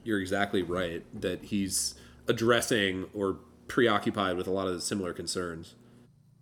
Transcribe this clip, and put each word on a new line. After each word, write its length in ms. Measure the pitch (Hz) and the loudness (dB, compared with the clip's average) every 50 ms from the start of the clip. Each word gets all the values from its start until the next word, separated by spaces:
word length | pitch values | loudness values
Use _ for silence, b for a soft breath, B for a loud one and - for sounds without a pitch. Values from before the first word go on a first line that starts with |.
| - | -4
you're 160 | 113 107 98 | -2 -2 -2
exactly 400 | 92 92 101 98 101 98 - 95 87 | 0 0 0 0 0 0 0 0 0
right 400 | 82 90 92 90 85 85 87 - - - 104 | 0 0 -2 -2 -2 -4 -6 -10 -10 -10 -4
that 260 | 95 92 90 - - | -4 -4 -4 -4 -6
he's 500 | - 107 101 98 95 - - - - - B B B B B B | -2 -2 0 0 0 0 -2 -2 -2 -6 B B B B B B
addressing 800 | - 120 117 113 117 120 113 - - 135 107 98 95 92 92 92 - - | 0 0 2 4 4 4 4 4 2 2 4 4 2 2 -2 -6 -6 -4
or 260 | 104 98 95 90 - - - - - - | -2 0 0 0 -2 -6 -20 -20 -20 -10
preoccupied 680 | - - - 120 113 107 101 - 113 101 107 98 92 90 | -2 2 4 4 6 4 4 2 0 0 0 0 0 0
with 80 | 90 90 | 0 -2
a 60 | 95 | -2
lot 160 | 92 98 95 | -2 0 0
of 60 | 95 90 | -2 -2
the 60 | 82 | -2
similar 320 | - - 110 101 92 87 82 | -4 -4 -4 -2 -2 -4 -6
concerns. 600 | - 87 85 - 95 90 85 82 82 85 - - - B B B B B B _ _ _ - - _ | -6 -6 -6 -4 -4 -4 -4 -6 -8 -12 -16 -18 -20 B B B B B B _ _ _ -20 -20 _